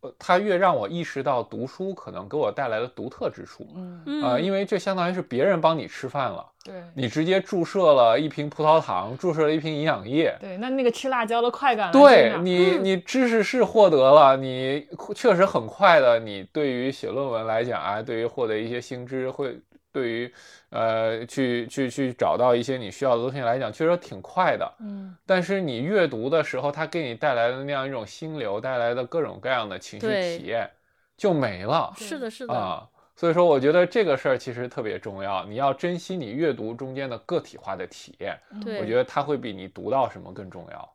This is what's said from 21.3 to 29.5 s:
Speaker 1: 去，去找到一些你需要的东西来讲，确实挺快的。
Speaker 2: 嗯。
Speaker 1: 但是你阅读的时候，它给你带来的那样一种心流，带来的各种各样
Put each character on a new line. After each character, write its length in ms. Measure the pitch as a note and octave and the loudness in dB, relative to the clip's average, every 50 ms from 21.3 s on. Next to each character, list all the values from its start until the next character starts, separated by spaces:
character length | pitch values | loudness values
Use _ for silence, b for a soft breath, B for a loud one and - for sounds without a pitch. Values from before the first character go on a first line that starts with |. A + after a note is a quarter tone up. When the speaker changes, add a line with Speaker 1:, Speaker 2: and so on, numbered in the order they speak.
| - - C3+ B2 A#2+ A#2+ A#2 A2 | -4 -2 0 0 0 -2 -4 -6
Speaker 1:
去， 200 | - - C3+ B2+ | -4 -4 -4 -4
去 240 | - - C#3 B2+ A#2+ | -2 -4 -4 -4 -2
找 240 | _ A#2 E2+ D#2 | _ 0 2 2
到 160 | G2+ A#2+ B2+ B2 | 4 4 4 4
一 80 | A#2+ | 2
些 160 | A#2 B2 C3+ | 2 -2 -4
你 140 | B2+ A#2 F#2+ | -6 -6 -10
需 140 | - - C#3 | -8 -4 0
要 100 | C3 B2 | 0 2
的 80 | A#2 A#2 | 2 0
东 80 | C3+ | -4
西 80 | C3 C#3+ | -4 -2
来 220 | C3 A#2 A#2+ C3+ | -2 0 0 0
讲， 120 | C3 G#2+ - | -2 -6 -4
确 140 | - D#3+ | -2 0
实 100 | E3 F3 F3 | 0 0 0
挺 220 | - - B2 F#2+ | -2 -12 -16 -16
快 360 | F#2 - - F#3 F#3 E3 B2+ | -16 -8 -2 0 2 2 2
的。 120 | G2+ - - - _ | 0 -2 -6 -8 _
Speaker 2:
嗯。 340 | A3+ G#3 G3+ G3 F#3+ F#3+ F3+ _ _ | -14 -12 -12 -12 -14 -16 -18 _ _
Speaker 1:
但 160 | - F#3+ F3+ | 0 0 0
是 200 | F3 E3 G3 G3 | 2 -2 -2 -2
你 220 | F#3 D#3 B2 A2+ B2+ | -2 -4 -4 -4 -4
阅 260 | D#3+ G#3 G#3 F3 D3+ | 0 2 2 2 2
读 200 | B2+ A2 A2+ C3+ | 0 -4 -2 0
的 140 | D#3 D#3+ D3 | 0 0 0
时 160 | - - B2+ | 0 -4 -4
候， 140 | C3 C#3+ C#3+ | -4 -4 -4
它 120 | D#3 D#3+ | -4 -6
给 180 | D3+ - E3+ D#3+ | -4 -4 -6 -6
你 120 | B2+ A#2 | -6 -6
带 200 | A2 - D3+ C3 | -2 0 0 2
来 140 | A#2 A#2 A#2+ | 2 2 0
的 120 | B2+ C3 C3+ | 0 -2 -6
那 100 | C#3+ C#3+ | -6 -4
样 140 | C3+ C3 | -4 -4
一 40 | C#3 C#3 | -6 -6
种 120 | B2 G#2+ | -8 -10
心 320 | G2 - - D#3+ D#3 D#3 | -10 -14 -14 -12 -10 -8
流， 240 | D3+ B2 G#2 G2 G#2+ | -6 -6 -4 -4 -4
带 180 | A2+ C3 C3 B2 | -4 -4 -2 -2
来 140 | A#2 A#2 A#2+ | 0 0 -2
的 120 | B2 B2+ | -2 -6
各 180 | A#2+ - E3+ D3+ | -4 -4 -4 -4
种 160 | A2+ F#2+ G2 | -4 -6 -8
各 80 | G2 | -4
样 200 | B2 | -2